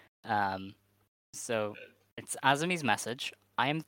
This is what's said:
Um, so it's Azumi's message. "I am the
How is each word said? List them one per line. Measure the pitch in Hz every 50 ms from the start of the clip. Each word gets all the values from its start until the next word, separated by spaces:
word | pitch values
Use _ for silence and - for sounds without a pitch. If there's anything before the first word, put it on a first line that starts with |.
| - _ _ _ -
Um, | 113 107 104 101 98 95 95 95 95 - - _ _ _ _ _ _ _ _ _ _
so | - - - - 117 110 107 104 107 - - - - _ _ _ _
it's | - - - - - -
Azumi's | 135 143 143 165 180 180 165 143
message. | 113 101 - - 110 123 139 - - - - _ _ _ -
"I | 123 139
am | 151 160
the | -